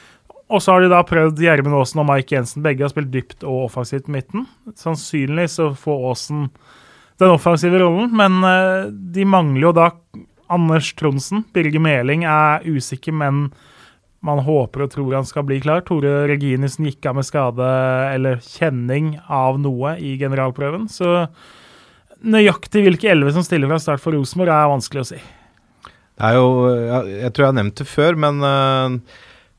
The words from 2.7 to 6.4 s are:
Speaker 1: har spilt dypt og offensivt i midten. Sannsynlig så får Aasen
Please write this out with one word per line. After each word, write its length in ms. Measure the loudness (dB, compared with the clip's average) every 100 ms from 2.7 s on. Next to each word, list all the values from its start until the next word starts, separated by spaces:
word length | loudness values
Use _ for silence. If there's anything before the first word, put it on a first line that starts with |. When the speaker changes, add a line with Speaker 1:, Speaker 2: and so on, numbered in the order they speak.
| -2
Speaker 1:
har 80 | -2
spilt 240 | -4 -4
dypt 320 | -4 -8 -10
og 240 | -6 -4 -4
offensivt 400 | -6 -6 -8 -6
i 40 |
midten. 340 | -8 -8 -8 -10 _ -20
Sannsynlig 720 | -12 -8 -8 -6 -4 -2 -2 -2
så 180 | -2 -4 -4
får 320 | -4 -4 -4
Aasen 400 | -6 -6 -6